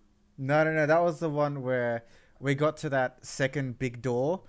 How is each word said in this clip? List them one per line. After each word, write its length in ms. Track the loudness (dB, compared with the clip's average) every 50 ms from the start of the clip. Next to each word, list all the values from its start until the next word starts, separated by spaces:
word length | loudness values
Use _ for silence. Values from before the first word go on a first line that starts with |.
| _ _ _ _ _ _ _ -8
No, 260 | -2 0 2 4 4
no, 80 | 4 2
no. 140 | 2 2
That 160 | 4 4 4 4
was 180 | 2 0 0
the 80 | -4 -2
one 320 | 0 0 0 0 -2 -4 -4
where 420 | -2 0 0 0 0 -2 -4 -6 -10 -18 -20 -20 _ _ _
we 140 | -2 -2 0
got 220 | 2 2 0 0 -2
to 100 | -4 -2
that 340 | 0 0 0 0 -2 -8 -16
second 540 | -14 -4 -2 -2 0 0 -2 -4 -4 -4 -4
big 220 | -6 -6 -6 -4 -4
door, 400 | -2 -2 0 0 0 -2 -4 -6